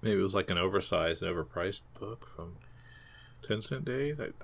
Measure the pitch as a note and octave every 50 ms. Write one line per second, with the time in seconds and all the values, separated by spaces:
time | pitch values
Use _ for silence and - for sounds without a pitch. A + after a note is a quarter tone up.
0 | - A2 G#2 G2 F#2+ F#2+ F#2 F#2+ F2+ - F#2 F2 F2+ F#2+ F#2 G2 - - - E2+
1 | E2 E2 E2 D#2+ F2 F2 F2 E2+ D#2 - - E2+ F2 F#2+ G#2 - - - - -
2 | G#2+ G2+ A2+ - - - - - F2 E2+ F2 - - - - - - - - -
3 | - - - - - - - - - - G#2+ G#2+ A2 - C#3 C3 D#3 - B2 C3
4 | C#3 D3 D3+ D3 B2 - - -